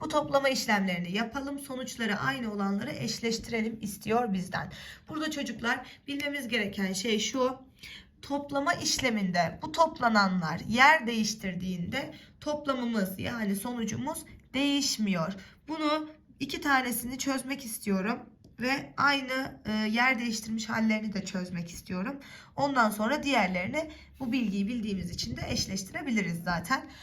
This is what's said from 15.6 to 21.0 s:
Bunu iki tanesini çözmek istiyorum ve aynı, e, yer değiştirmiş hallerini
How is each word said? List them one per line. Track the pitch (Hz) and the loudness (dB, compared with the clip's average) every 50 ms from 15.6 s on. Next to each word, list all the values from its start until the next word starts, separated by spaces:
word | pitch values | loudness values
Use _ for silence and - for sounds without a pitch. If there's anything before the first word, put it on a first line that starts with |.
| - - | -10 -6
Bunu | 311 311 311 294 302 311 302 - - - - - - - | -4 0 2 2 2 2 0 -4 -10 -18 -20 -20 -10 -8
iki | 269 - - - | -6 -6 -4 -2
tanesini | - 294 277 262 247 247 226 - - 240 269 254 | 2 4 4 4 4 2 -2 -4 -4 -6 -6 -4
çözmek | - 277 262 269 254 262 277 277 - | -2 -2 -2 -2 -2 -4 -6 -6 -6
istiyorum | 226 - - - 202 190 190 185 220 247 - - - - - - - - - | -8 -10 -6 -2 0 0 0 0 0 -2 -4 -8 -14 -20 -20 -20 -20 -8 -4
ve | 233 254 269 277 - - - | -2 0 0 -2 -4 -4 0
aynı, | - 262 285 277 277 262 247 262 262 269 - - - - | 2 4 4 4 4 0 -2 -2 -2 -2 -4 -8 -8 -4
e, | 208 | -2
yer | 214 214 214 214 214 240 247 262 262 240 | 0 0 0 2 2 4 4 4 4 2
değiştirmiş | 240 233 220 - - 220 220 220 220 - | 0 -2 -2 -4 -4 -4 -4 -4 -4 -2
hallerini | 220 226 220 220 214 214 | 0 2 2 4 2 2